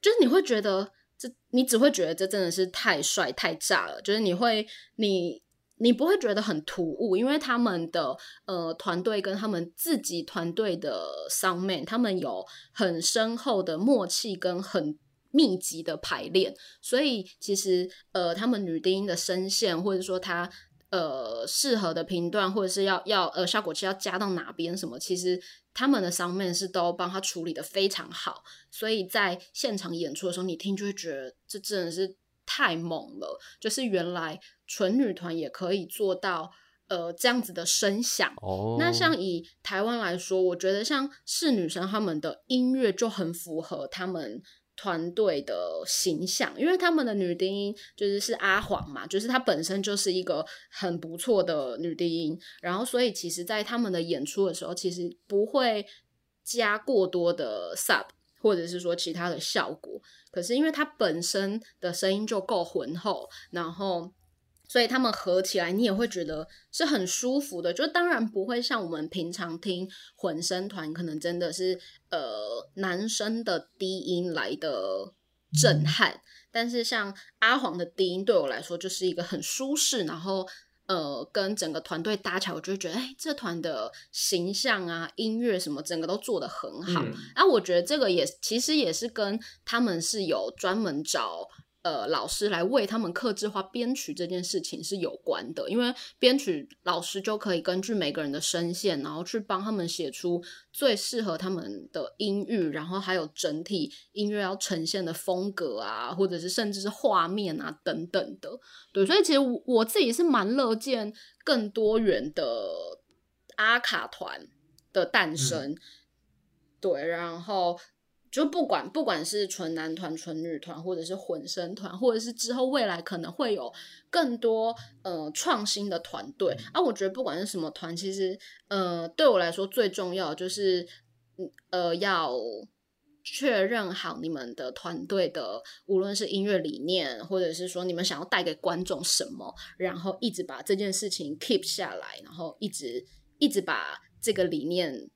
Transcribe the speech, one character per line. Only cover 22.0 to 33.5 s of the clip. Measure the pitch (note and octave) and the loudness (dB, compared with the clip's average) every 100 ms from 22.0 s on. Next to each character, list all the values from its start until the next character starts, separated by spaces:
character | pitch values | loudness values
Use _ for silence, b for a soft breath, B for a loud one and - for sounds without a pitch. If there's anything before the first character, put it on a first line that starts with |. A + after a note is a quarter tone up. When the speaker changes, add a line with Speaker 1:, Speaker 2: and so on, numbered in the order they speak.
Speaker 1:
频 | E3 F3+ E3+ | -2 -2 0
段， | G#3 F#3+ | 2 2
或 | G3 | 2
者 | F#3+ | 0
是 | G3 | 2
要， | G3 F#3 | 2 2
要， | - G#3 E3+ | 2 2 2
呃， | - F3 | 0 0
效 | G#3+ | 2
果 | G3+ | 0
器 | D#3+ | -2
要 | F#3+ | -2
加 | F#3+ G#3 F#3 | -2 -2 -2
到 | G3+ | 0
哪 | F3+ - | -2 -4
边 | - E3+ | -6 -4
什 | F#3 F3 | -4 -6
么， | A#2+ | -8
其 | - | -4
实 | F3+ F3+ F3+ B B _ | 0 0 0 B B _
他 | - C4 | -2 4
们 | C4+ | 4
的 | F3+ | 2
songman | F3 F3+ F#3 F#3+ | 0 -2 0 0
是 | F3 F#3 | -2 -2
都 | F#3 F3 | 2 0
帮 | F3 F3+ | 0 -2
他 | F#3 | -2
处 | F#3+ F3+ | -4 -4
理 | E3 | -6
得 | D#3 | -6
非 | - G3 G3 | -4 2 2
常 | G3 - | 2 -8
好， | - - - B B B | -8 -8 -8 B B B
所 | - A3 | -6 -2
以 | A3 F#3 | 0 0
在 | A3+ G3 F3+ B | 2 2 0 B
现 | - C4+ G3+ | -4 -2 -2
场 | F3+ | -4
演 | E3+ D#3+ | -4 -4
出 | C3+ F#3 | -2 -4
的 | |
时 | F3 | -2
候， | |
你 | F#3 E3 | -4 -4
听 | G3 G3 | -4 -2
就 | G3+ | -4
会 | |
觉 | G3 E3+ | -6 -6
得 | C#3 C3 - _ | -8 -10 -16 _
这 | G#3 | -10
真 | G3 G#3 E3+ | -4 -2 -2
的 | |
是 | E3 F#3+ F#3+ _ _ | -2 -4 -4 _ _
太 | - - C4 | -8 0 2
猛 | E3 E3+ D#3+ - F#2+ | 2 -4 -6 -8 -10
了， | E2 - B | -10 -10 B